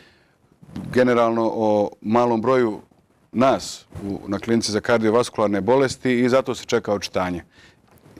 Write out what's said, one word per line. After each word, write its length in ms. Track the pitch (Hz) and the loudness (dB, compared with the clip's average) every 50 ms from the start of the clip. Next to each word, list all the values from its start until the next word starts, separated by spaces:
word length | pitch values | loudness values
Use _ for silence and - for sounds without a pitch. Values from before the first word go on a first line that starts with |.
| - _ _ _ _ _ _ _ _ _ _ _ - - - - - - | -20 _ _ _ _ _ _ _ _ _ _ _ -20 -18 -14 -14 -10 -4
generalno 600 | - 127 127 123 120 117 117 113 113 117 113 110 - | 0 2 2 4 4 4 2 2 2 0 -2 -2 -2
o 360 | 113 110 107 107 104 101 - - - | 0 0 2 2 2 0 -2 -4 -8
malom 400 | - 104 113 120 120 120 117 110 | -4 0 0 2 2 2 0 0
broju 380 | 113 127 131 127 120 110 101 101 - _ _ _ _ _ _ _ _ _ | 0 2 2 2 2 0 -2 -6 -12 _ _ _ _ _ _ _ _ _
nas 540 | - 107 131 135 113 90 - - - - - _ - - 101 98 | -2 0 2 2 2 0 -2 -8 -14 -16 -18 _ -16 -12 -8 -8
u, 200 | 98 - - 98 | -8 -8 -6 -6
na 100 | 101 95 | -8 -6
klinici 340 | - 113 117 117 104 - | -2 0 0 0 0 0
za 80 | 104 104 | -4 -2
kardiovaskularne 800 | - - 120 113 110 110 107 123 120 - - - 107 101 101 98 | 0 2 0 2 2 4 2 2 0 0 -2 -2 0 0 0 0
bolesti 600 | 95 110 127 139 135 127 - - - 127 123 120 | 0 2 2 2 2 0 -2 -4 -2 -2 0 2
i 80 | 127 123 | 2 2
zato 260 | 127 131 127 135 113 | 2 2 0 0 -6
se 100 | - - | -8 -6
čeka 280 | - 120 113 - 113 | -2 -2 -2 0 -2
očitanje. 500 | 104 98 - - - 98 92 90 90 85 - _ _ _ - - _ _ _ _ _ _ _ - - - | -4 -4 -4 -6 -4 -4 -4 -4 -6 -8 -10 _ _ _ -20 -20 _ _ _ _ _ _ _ -20 -14 -8